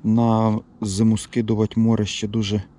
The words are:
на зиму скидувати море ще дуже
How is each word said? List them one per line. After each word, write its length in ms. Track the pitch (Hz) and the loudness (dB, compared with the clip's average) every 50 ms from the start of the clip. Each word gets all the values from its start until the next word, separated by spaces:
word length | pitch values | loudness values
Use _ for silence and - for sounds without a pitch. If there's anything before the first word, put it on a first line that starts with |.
| - | 0
на 560 | 113 110 117 117 117 113 110 110 110 107 110 - - - - | 2 2 2 4 4 2 2 2 2 0 -2 -6 -12 -12 -10
зиму 360 | 107 104 95 98 113 110 110 | -8 -6 0 2 2 2 2
скидувати 640 | 104 - - - 120 113 107 113 107 110 104 - 113 | 0 -4 -6 -4 -4 -2 -2 0 0 0 -2 0 0
море 260 | 113 113 113 107 104 | 2 2 2 2 0
ще 220 | 98 - - 110 | -4 -4 -6 -8
дуже 360 | 101 107 113 107 101 104 104 98 - - | -4 -4 -4 -2 -2 -2 -4 -4 -6 -18